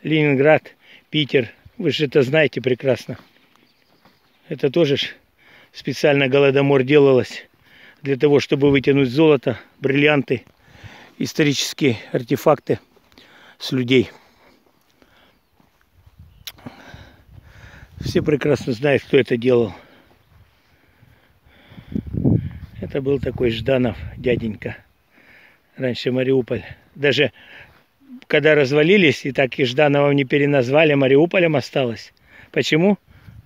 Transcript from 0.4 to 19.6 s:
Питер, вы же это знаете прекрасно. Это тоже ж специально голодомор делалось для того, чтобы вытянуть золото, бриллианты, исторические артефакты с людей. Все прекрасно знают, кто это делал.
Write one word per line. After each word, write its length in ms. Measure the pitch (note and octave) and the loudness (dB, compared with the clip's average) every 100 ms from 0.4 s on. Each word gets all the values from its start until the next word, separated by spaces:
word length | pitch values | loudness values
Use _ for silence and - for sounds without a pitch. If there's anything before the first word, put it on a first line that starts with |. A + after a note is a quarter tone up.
| C#3+ D3+ - _ _ - _ | 4 2 0 _ _ -20 _
Питер, 400 | D#3 D3 C#3+ A2+ - - - | -4 0 -2 -2 -8 -20 -8
вы 120 | F3 | -4
же 140 | B2+ | -2
это 180 | D3 D#3 | -2 0
знаете 380 | B2 D#3 D3 - | 2 2 0 -2
прекрасно. 560 | A#2+ B2 C3+ A#2+ - A2+ - _ _ _ _ _ _ _ _ _ _ _ - | -4 -2 -2 -4 -4 -16 -18 _ _ _ _ _ _ _ _ _ _ _ -14
Это 220 | D3+ C#3+ | -4 -2
тоже 260 | F3 D3+ C#3 | 2 0 0
ж 180 | - - _ _ _ - _ | -4 -12 _ _ _ -20 _
специально 560 | - - B2+ D#3 C#3+ C3+ | -14 -10 -2 0 2 2
голодомор 540 | C#3 C#3 C3+ C#3 C#3 | 2 4 2 2 2
делалось 640 | B2+ D3 C#3 B2+ G#2+ - - _ _ _ - _ | 4 4 6 4 0 -6 -20 _ _ _ -20 _
для 140 | - C3+ | -8 -2
того, 240 | D3 C#3+ | 2 2
чтобы 300 | - D3 C#3+ | 2 0 2
вытянуть 380 | C#3 C3 C#3 C3 | 2 2 2 2
золото, 500 | C3 D#3+ C#3+ - A2 - _ | 2 2 2 0 -6 -10 _
бриллианты, 640 | C3+ C3+ D3 D3 B2 C3+ - _ _ - - - - - | -2 0 2 2 -2 -6 -8 _ _ -20 -20 -20 -18 -10
исторические 800 | B2+ - D3+ C3+ - - C#3+ A2 - | -6 -2 0 -2 -6 -2 -2 -2 -4
артефакты 680 | C#3 A#2+ C3+ E3 C#3+ - B2+ _ _ _ _ _ - - - | -6 -4 -2 2 0 0 -6 _ _ _ _ _ -20 -20 -16
с 140 | - | -8
людей. 380 | C3 B2 C3 - - _ _ _ _ _ _ _ _ _ _ _ _ _ _ _ _ _ _ _ _ - _ - - - - - - - _ _ - - - - - - - | -4 2 2 2 -4 _ _ _ _ _ _ _ _ _ _ _ _ _ _ _ _ _ _ _ _ -20 _ -20 -20 -20 -20 -20 -20 -20 _ _ -20 -20 -20 -20 -20 -20 -14
Все 200 | - F3+ | -6 -4
прекрасно 520 | D#3 D3 D3 C#3 - | 0 -2 0 -2 -4
знают, 320 | A2 C#3+ C3 | -4 0 -2
кто 120 | - C#3 | 0 0
это 200 | A#2 B2 | 0 -2
делал. 340 | B2 B2 | 0 0